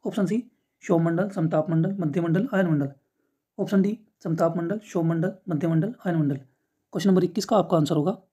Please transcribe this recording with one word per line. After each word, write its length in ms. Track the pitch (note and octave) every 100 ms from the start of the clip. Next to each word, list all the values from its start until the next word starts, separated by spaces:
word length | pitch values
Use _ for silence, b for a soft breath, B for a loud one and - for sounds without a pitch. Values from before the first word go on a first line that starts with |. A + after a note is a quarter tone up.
ऑप्शन 220 | A3 F#3 F3+
सी 120 | A3 - _ _ _
क्षोभ 160 | - E3+
मंडल, 280 | E3 E3 G3+
समताप 400 | G3 D#3+ D#3+ D#3
मंडल, 260 | D#3+ F3+ G3
मध्य 220 | D#3+ F3
मंडल, 280 | E3 E3 B3+
आयन 120 | F#3+ F#3
मंडल। 240 | D3+ C#3 - _ _ _ _ _ -
ऑप्शन 240 | F#3 G3
डी 160 | G3 A3 _ _
समताप 320 | F3 D#3+ E3 E3+
मंडल, 220 | E3+ G#3+
क्षोभ 260 | - F3
मंडल, 280 | D#3+ E3 F#3 - -
मध्य 200 | D#3 E3
मंडल, 260 | E3 G3+ B3+ G3
आयन 100 | E3
मंडल। 200 | D3 C3+
क्वेश्चन 760 | - _ _ _ _ E3+ G3
नंबर 140 | F#3
इक्कीस 200 | F3 G#3+
का 120 | - A3
आपका 200 | E3+ E3+
आंसर 200 | D3+ D#3
होगा 200 | D3+ A3+ _